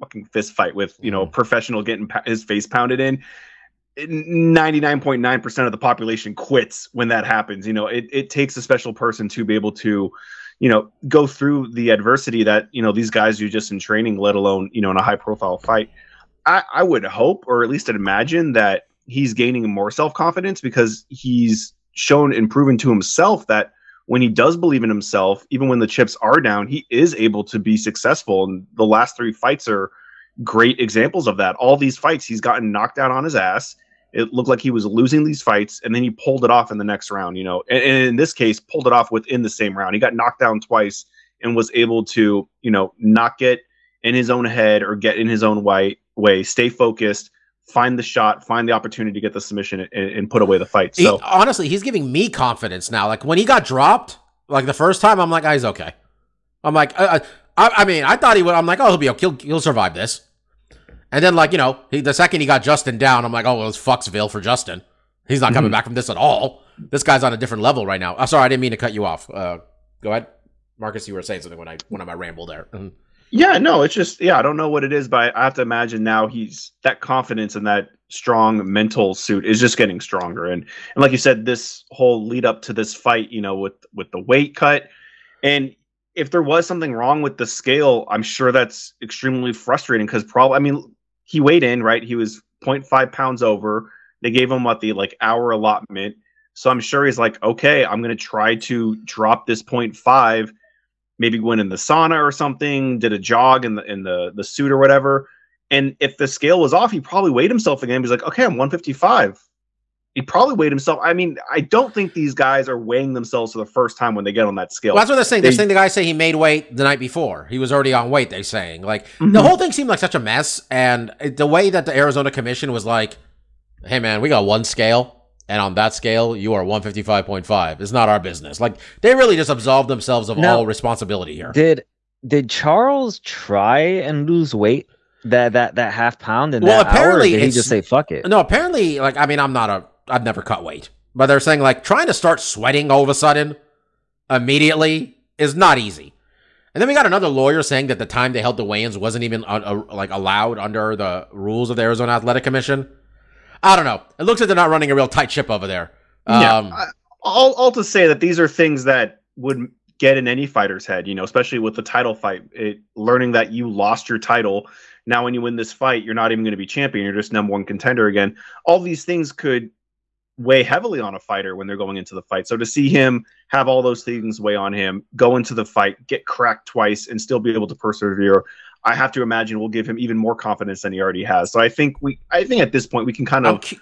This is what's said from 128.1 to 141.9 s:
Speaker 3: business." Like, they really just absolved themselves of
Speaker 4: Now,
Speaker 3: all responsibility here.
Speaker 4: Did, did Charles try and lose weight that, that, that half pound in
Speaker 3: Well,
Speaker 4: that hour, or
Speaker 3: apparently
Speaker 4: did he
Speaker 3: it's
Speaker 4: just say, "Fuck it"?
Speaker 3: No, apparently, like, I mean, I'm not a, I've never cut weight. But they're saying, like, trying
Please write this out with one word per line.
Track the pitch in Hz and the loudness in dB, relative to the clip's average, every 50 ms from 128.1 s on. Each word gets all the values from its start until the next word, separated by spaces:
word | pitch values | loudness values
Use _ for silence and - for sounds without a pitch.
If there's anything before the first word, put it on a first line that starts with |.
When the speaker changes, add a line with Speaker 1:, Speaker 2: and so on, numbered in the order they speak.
| 104 104 | 4 2
Speaker 3:
business." | 85 90 85 78 76 73 71 - | 0 -4 -10 -12 -14 -16 -6 -4
Like, | 117 117 98 - - - - - - | -4 -4 -4 -8 -16 -20 -8 0 4
they | 220 262 | 4 6
really | 262 262 233 185 | 6 6 6 4
just | 160 156 - | 4 2 0
absolved | 143 120 110 135 131 135 135 127 | -2 -2 2 4 4 4 4 2
themselves | 135 113 - - 127 120 110 101 | -4 -4 -2 -2 -2 -2 -2 -4
of | 113 147 | -2 2
Speaker 4:
Now, | 165 180 120 117 | 4 4 4 4
Speaker 3:
all | 113 | 2
responsibility | 107 107 - - 117 117 - 113 92 104 95 90 76 76 | 0 -2 -2 -2 -2 -2 -4 -4 -6 -6 -6 -6 -8 -12
here. | 76 82 73 | -12 -14 -2
Speaker 4:
Did, | 113 147 156 165 156 - - _ _ _ _ _ _ _ - | 2 4 4 4 4 2 -2 _ _ _ _ _ _ _ -6
did | 123 143 147 131 117 | -2 0 0 0 -2
Charles | - - - 151 160 202 240 269 285 277 262 226 - - | -4 -2 0 2 4 4 4 2 2 0 -2 -4 -6 -10
try | - - - - - - 101 101 98 110 123 143 | -14 -16 -16 -14 -6 -2 0 2 4 4 4 4
and | 156 175 190 185 131 143 151 147 147 156 | 2 2 0 -2 -4 -4 -4 -4 -2 0
lose | 170 170 160 135 - | 0 0 0 0 0
weight | 107 104 107 123 143 - _ _ _ _ _ _ _ - | 0 2 2 2 0 -2 _ _ _ _ _ _ _ -2
that, | 113 117 123 120 120 104 | 0 2 2 2 2 2
that, | 120 120 - - | 2 0 0 -2
that | 120 120 104 98 | -4 -4 -4 -2
half | 113 117 120 120 - | -2 -2 -2 -2 -4
pound | - 117 110 120 139 156 139 | -6 -2 -2 0 0 0 0
in | 117 - | 2 4
Speaker 3:
Well, | 190 220 220 190 | 6 6 6 6
Speaker 4:
that | |
hour, | - - | 6 4
or | 262 | 6
Speaker 3:
apparently | 311 349 370 160 - 175 | 6 6 6 6 6 4
Speaker 4:
did | 170 107 | 4 4
he | - | 2
Speaker 3:
it's | 135 120 | 2 2
Speaker 4:
just | 120 110 - | 0 0 0
say, | 120 104 | 0 -2
"Fuck | - - 123 139 151 - - | 0 2 2 0 2 0 -4
it"? | - - 180 | -6 0 2
Speaker 3:
No, | 208 202 | 4 4
apparently, | 165 - 202 262 339 359 339 269 196 165 147 139 | 4 4 2 0 0 0 0 0 0 0 0 0
like, | 135 135 131 | -2 -2 0
I | 143 147 | 0 0
mean, | 143 147 143 | 2 2 0
I'm | 139 139 131 | 0 0 0
not | 123 113 107 | 0 0 0
a, | 101 95 - - _ _ _ - | -2 -4 -6 -12 _ _ _ -4
I've | 131 123 113 | -4 -2 -2
never | 113 107 - | -2 -4 -6
cut | - - 107 87 85 | -6 -6 -6 -6 -6
weight. | 80 76 - - - _ _ _ _ _ | -10 -14 -14 -18 -20 _ _ _ _ _
But | 123 131 | 2 4
they're | 135 139 139 | 4 4 4
saying, | 139 156 156 147 | 4 4 2 4
like, | 139 131 127 - - | 4 2 2 2 0
trying | - | 0